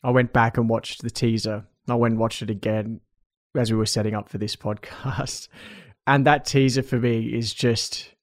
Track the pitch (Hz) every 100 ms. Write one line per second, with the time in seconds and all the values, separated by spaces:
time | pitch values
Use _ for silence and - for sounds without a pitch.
0 | 127 127 120 127 113 117 113 113 - -
1 | 117 - 120 110 107 107 - _ - 120
2 | 117 113 113 - 107 104 110 107 107 113
3 | _ _ _ _ _ - 117 110 107 -
4 | 107 107 104 98 104 - - 104 - -
5 | 135 101 135 - - - - - - _
6 | - 139 139 139 - 139 135 127 127 123
7 | 120 113 113 117 113 - 120 113 - -
8 | - _